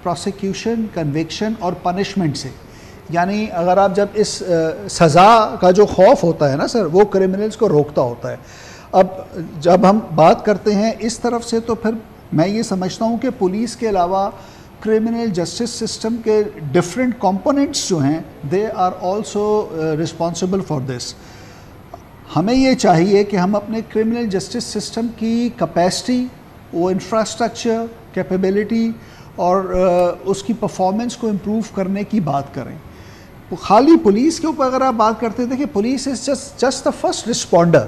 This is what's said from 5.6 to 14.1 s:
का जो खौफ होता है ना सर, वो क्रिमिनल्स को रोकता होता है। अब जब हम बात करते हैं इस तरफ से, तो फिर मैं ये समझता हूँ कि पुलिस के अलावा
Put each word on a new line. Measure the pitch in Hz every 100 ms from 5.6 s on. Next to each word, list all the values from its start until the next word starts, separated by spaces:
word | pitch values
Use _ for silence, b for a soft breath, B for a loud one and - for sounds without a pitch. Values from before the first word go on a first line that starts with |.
का | 180
जो | 185 208
खौफ | - 190 285
होता | 170 160 147
है | 135
ना | 175
सर, | 240
वो | 180 170 208
क्रिमिनल्स | 196 190 190 214 -
को | 214
रोकता | 147 147 160
होता | 131 117 127
है। | 120 B B B B B -
अब | 190 - - - 165 165
जब | 143 180 180
हम | 214 220
बात | 156 160 226 214
करते | 202 -
हैं | 202 220 214
इस | 220 226
तरफ | 240 233
से, | 233 226
तो | 226 185
फिर | 214 226 - - -
मैं | 147 175
ये | 208
समझता | 220 190 185 185 226
हूँ | 233
कि | 262
पुलिस | 254 185 190 226 -
के | 226
अलावा | 202 175